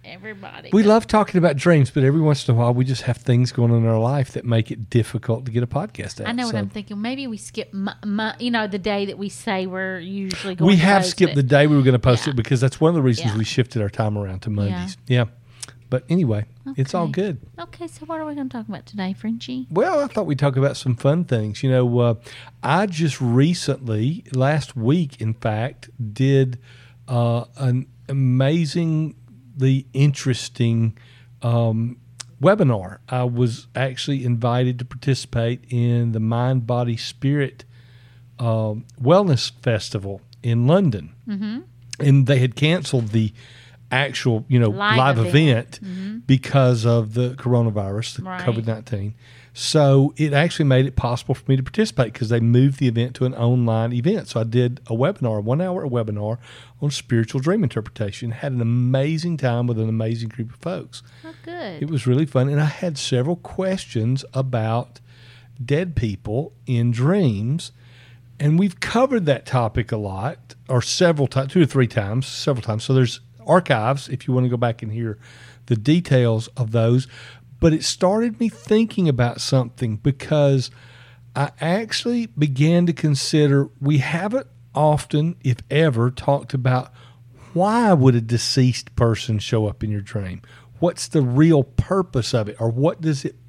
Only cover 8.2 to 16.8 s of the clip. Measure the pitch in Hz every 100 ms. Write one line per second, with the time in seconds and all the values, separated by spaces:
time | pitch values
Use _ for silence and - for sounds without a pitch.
8.2 | 220 - 247 233 214 196 208 202 202 180
9.2 | 202 - - 190 185 185 190 185 170 196
10.2 | 196 - 196 180 165 185 180 196 180 -
11.2 | 170 135 127 139 151 147 131 123 131 120
12.2 | - 131 110 131 131 - 160 170 131 110
13.2 | 117 107 107 - 120 117 101 - 107 104
14.2 | 98 92 - 104 101 90 92 - - 123
15.2 | 117 - - - - - - 127 - 170
16.2 | 139 104 107 - 269 269